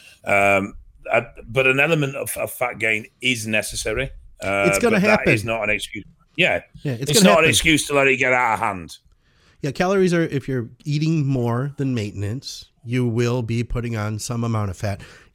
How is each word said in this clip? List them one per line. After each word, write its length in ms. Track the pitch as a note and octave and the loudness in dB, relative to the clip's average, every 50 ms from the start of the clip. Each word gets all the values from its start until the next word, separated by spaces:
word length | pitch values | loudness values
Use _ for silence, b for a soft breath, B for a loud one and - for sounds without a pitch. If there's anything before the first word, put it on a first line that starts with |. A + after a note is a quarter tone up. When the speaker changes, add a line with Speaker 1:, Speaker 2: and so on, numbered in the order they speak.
| B B B B - | B B B B -4
Speaker 1:
Um, 520 | - G2+ G2 G2+ G2+ G2 G2 G2 G2+ - - - - - - - - | 0 2 2 4 4 4 2 0 -2 -6 -14 -20 -20 -20 -18 -6 -2
uh, 100 | - A#2+ A#2+ - - - - - | 0 0 0 -2 -8 -18 -16 -4
but 200 | A2 C3 C3 C3 | 0 2 2 4
an 120 | C3 C3+ | 4 2
element 340 | C#3+ D#3+ E3+ D#3 C#3+ C3+ - | 2 2 2 0 0 -2 -4
of, 200 | - G#2+ - - - | -6 -8 -8 -6 -6
of 140 | B2 G#2+ | -6 -8
fat 280 | - - B2+ B2 G#2 G2+ | -6 -4 -6 -6 -4 -2
gain 280 | A2 A2+ A2 G#2+ A2 - _ _ | -2 0 0 -2 -4 -8 _ _
is 280 | - B2+ B2+ A2+ G#2+ A2 | -2 -2 -2 -2 -2 -2
necessary. 640 | A2 G#2+ G#2 - - A2 - A2+ A2 B2 C3 C3+ - - - - - - | -2 -2 -2 -4 -6 -6 -4 -4 -4 -4 -4 -6 -8 -14 -18 -20 -18 -10
Uh, 240 | - F#2+ G2 G2 G2+ G2 | -6 -2 0 2 2 2
Speaker 2:
It's 100 | G2 G2 | 2 2
gonna 180 | - A#3 A3 G3 | 2 2 2 4
Speaker 1:
but 40 | |
that 180 | F#3 A3 A3 G#3 | 4 4 4 4
Speaker 2:
happen. 140 | - F3+ C#3+ | 4 2 2
Speaker 1:
is 100 | G#2+ G2+ | 2 0
not 200 | A#2 A2+ A2+ G#2 | -2 -4 -2 -2
an 80 | G#2 | -2
excuse. 340 | G#2+ G2+ - - - A2 - - - _ _ _ _ - | -2 -2 -4 -8 -12 -14 -14 -16 -18 _ _ _ _ 0
Yeah. 240 | F3 D#3+ G2+ F2 - - - - - | 0 2 2 0 -4 -8 -14 -10 -6
Speaker 2:
Yeah, 100 | D3+ B2+ | -6 -6
it's 180 | A2 C3+ C#3 | -4 -2 0
Speaker 1:
It's 80 | D3+ A#3 | 4 6
Speaker 2:
gonna 40 | F#3+ F#3 | 8 8
Speaker 1:
not 80 | - D#3+ | 8 8
an 40 | D#3+ | 6
Speaker 2:
happen. 40 | D#3+ | 6
Speaker 1:
excuse 380 | - - - D#3+ D#3+ C#3+ - - | 4 4 4 4 2 2 2 0
to 60 | D3 | 0
let 120 | C#3+ C#3 C3+ | 2 4 2
it 80 | C3+ B2 | 2 2
get 140 | C3 B2+ | 2 2
out 220 | B2+ B2 B2 A#2+ A2 | 2 2 2 2 0
of 60 | G2 | 0
hand. 380 | A2+ A2 G2 F2+ E2 D2 - - _ _ b b b b b b b b b b | 0 -2 -2 -4 -8 -14 -18 -20 _ _ b b b b b b b b b b
Speaker 2:
Yeah, 100 | - C#3+ | -8 -6
calories 420 | B2+ - F#3 F3+ G3 G3 F#3+ F3+ F3 | -2 0 0 2 2 2 2 2 2
are, 100 | E3+ E3 | 2 0
if 240 | - - C#3 - - | 0 -2 -4 -4 -4
you're 220 | C3+ B2+ A#2 - - - - | -4 -4 -6 -6 -10 -12 -6
eating 400 | D3+ D3 D3 D#3 D#3 E3 D#3+ C#3+ | -4 -2 0 0 0 0 0 0
more 480 | C3+ C3+ C3 A#2+ A#2+ A#2 A#2+ C3 C#3+ C#3 | 0 0 0 0 0 0 -2 -2 -4 -6
than 180 | - C#3+ C3+ B2+ | -4 -4 -2 -2
maintenance, 760 | A#2+ G#2 G#2 F2+ F#2 G2+ G2+ A2 C#3 - - - - - - _ _ - | -2 -4 -4 -6 -6 -6 -6 -6 -6 -10 -12 -14 -16 -18 -20 _ _ -8
you 200 | A#2 A#2+ B2+ B2 | -4 -2 0 0
will 360 | A#2+ A2 A#2 A#2+ A#2 A#2+ B2+ | 0 0 0 0 0 0 -2
be 200 | A#2+ A2+ A#2 A#2 A#2+ | -2 -2 -2 -4 -2
putting 320 | - - B2 A#2 A#2+ A#2 A2 | -2 -4 -4 -4 -4 -4 -4
on 200 | G#2 G#2+ A2 G#2 | -4 -4 -4 -6
some 280 | - - B2 A#2 A#2 | -6 -6 -4 -4 -2
amount 240 | A#2 A2+ A2 G#2 G2 | -2 -2 -2 -2 -4
of 60 | F2+ - | -4 -6
fat. 240 | - G#2 G2 B B B B B B B | -6 -6 -6 B B B B B B B